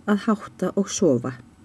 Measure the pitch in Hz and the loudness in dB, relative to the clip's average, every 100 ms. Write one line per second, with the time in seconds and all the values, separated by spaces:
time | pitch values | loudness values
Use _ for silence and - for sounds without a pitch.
0 | - 208 233 202 - - 185 - 196 - | 0 0 2 -2 -2 -6 -4 -2 -2 2
1 | 175 123 123 - - - | 4 2 0 -10 -16 -20